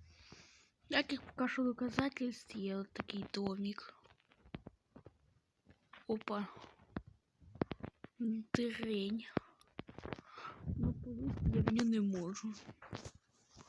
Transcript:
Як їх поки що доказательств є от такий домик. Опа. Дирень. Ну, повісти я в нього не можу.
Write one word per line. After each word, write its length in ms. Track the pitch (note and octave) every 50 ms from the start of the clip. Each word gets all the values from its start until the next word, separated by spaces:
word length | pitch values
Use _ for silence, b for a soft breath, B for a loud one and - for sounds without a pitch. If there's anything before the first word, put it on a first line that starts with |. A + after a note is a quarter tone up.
| B B B B B B B B B B B B B B B B _ -
Як 220 | - C4+ D4 -
їх 100 | C#4+ C4
поки 280 | - - - - B3+ B3
що 140 | - - B3+
доказательств 920 | B3 A#3+ A#3+ B3 B3 A3 - C4+ C#4 - - C4 B3 A3 - - - - A3
є 180 | G3 G3 F#3+
от 180 | G3 G3 - -
такий 320 | - - - - G3+ G3 - -
домик. 600 | G3+ G3+ G3 F#3+ G3 G3+ G3+ G#3 - - - - - - - - _ _ _ - _ - - - - - - - _ _ _ - - - - _ _ _ _ _ _ _ _ _ _ _ - - _ _ _ - - - -
Опа. 400 | A3+ A3 - - G#3+ G3+ G#3 B B B B B B B - - - - - - - _ _ _ _ _ - - - - - - - - - - - _ - - _ - A#3+ A3+ A3 A3 A3 - -
Дирень. 720 | - A#3+ A#3 A3+ A3 A#3 A3 A3 G3+ G3 G3 G#3+ A#3 A3+ - - - - - - - - _ _ - - - - - - G1+ - - B B B B B B B B B B B B
Ну, 160 | A#3 A#3+ B
повісти 580 | - - B3+ A#3+ A3+ C4 C#4 - - - - A3
я 60 | A3+
в 120 | G#3+ A3 A3
нього 160 | A3+ A#3+ A#3
не 120 | A3+ A3
можу. 520 | G3+ G3+ F#3+ F#3 E3+ E3+ G3 - - A3 G#3+ - - - - - - - - - - - - - _ _ _ _ _ _ - - -